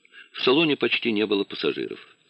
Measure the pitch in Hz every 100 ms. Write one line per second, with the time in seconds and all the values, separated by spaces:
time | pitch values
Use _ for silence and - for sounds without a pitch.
0 | _ - - - - 139 165 139 110 -
1 | 120 104 104 101 98 95 80 67 58 -
2 | - _ _